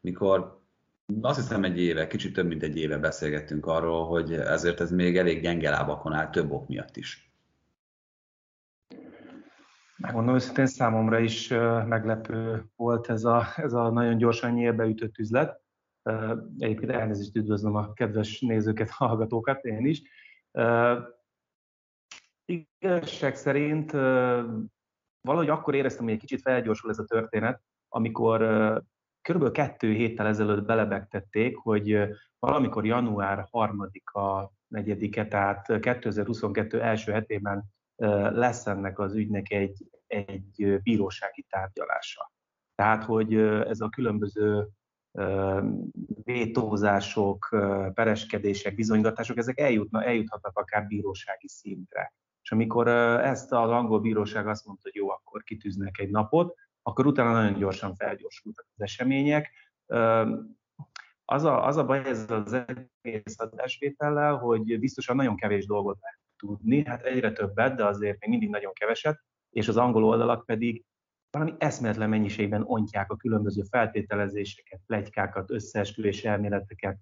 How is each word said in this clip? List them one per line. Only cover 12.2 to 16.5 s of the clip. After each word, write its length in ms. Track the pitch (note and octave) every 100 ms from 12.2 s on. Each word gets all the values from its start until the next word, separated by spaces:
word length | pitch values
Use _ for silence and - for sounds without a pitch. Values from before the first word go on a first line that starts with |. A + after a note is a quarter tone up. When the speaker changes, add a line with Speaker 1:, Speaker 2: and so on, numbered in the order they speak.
| - A2+ A2+ A2+ - _
Speaker 2:
volt 340 | A#2 A#2 A#2+
ez 140 | A2+
a, 240 | A#2 A#2 A#2 -
ez 180 | D#3
a 160 | A#2+ A#2
nagyon 280 | A#2 A#2 A2+
gyorsan 340 | A#2 A2+ B2
nyílbe 340 | A#2+ A#2+ A2 A2+
ütött 320 | A2 A2 -
üzlet. 440 | G#2+ A#2+ D3+ - _ _ _ _
Ö, 320 | - A2 A2 A#2 -